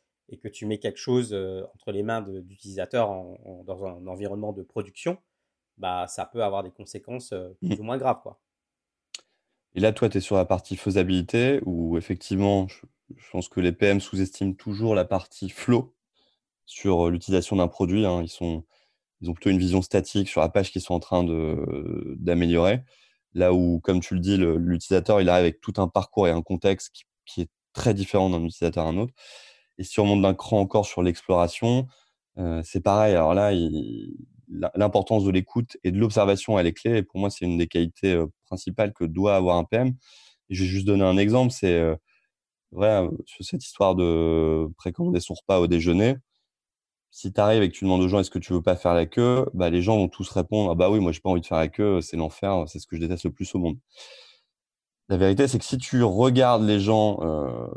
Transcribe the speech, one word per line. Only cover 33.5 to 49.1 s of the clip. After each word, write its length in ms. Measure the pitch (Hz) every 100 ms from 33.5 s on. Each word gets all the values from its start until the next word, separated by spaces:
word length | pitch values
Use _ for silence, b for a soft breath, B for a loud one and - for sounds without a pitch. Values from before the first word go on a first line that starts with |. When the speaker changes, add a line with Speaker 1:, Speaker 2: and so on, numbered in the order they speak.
Speaker 2:
il, 640 | 92 82 78 55 55 50 50 - _ -
l'im-, 220 | - 90
l'importance 500 | 92 104 101 95 110
de 60 | 98
l'écoute 460 | 95 101 120 120 -
et 80 | 92
de 60 | 98
l'observation, 600 | 110 107 98 98 - 104
elle 80 | 85
est 60 |
clé. 240 | - 113 113
Et 60 |
pour 180 | - 95
moi, 80 | 101
c'est 160 | -
une 140 | 90 85
des 80 | 82
qualités, 480 | 87 85 - 95
heu, 180 | 85 80 - _
principales 480 | 90 - 92 104
que 100 | -
doit 320 | 82 85 101 95
avoir 220 | 90 87
un 60 |
P 120 | 82 113
M. 180 | 127 127 b b b b -
Et 60 |
je 80 | 95
vais 80 | 92
juste 160 | 98 95
donner 180 | 98
un 140 | 92 95
exemple, 340 | 104 123 127
c'est, 260 | - 95 85
heu, 200 | 82 78 _ _ _ _ _ _ _
voilà, 360 | 90 107 104 85 82 -
sur 180 | -
cette 200 | - 185
histoire 320 | - - 98 92
de 720 | 87 82 82 82 80 80 80 -
précommander 420 | 92 87 175 90
son 140 | -
repas 260 | 85 - 95
au 60 | 87
déjeuner, 500 | 85 85 87 117 131 - _ _ _ _ _ _ _ _
si 220 | - 98
t'arrives 300 | 101 104 110
et 80 | 92
que 40 |
tu 100 | -
demandes 180 | 95 90
aux 60 | 92
gens : « 100 | 101
Est-ce 100 | 87
que 80 | 90
tu 140 | -
veux 80 | 90
pas 160 | 92 87
faire 160 | 87
la 140 | 87
queue ? », 400 | 82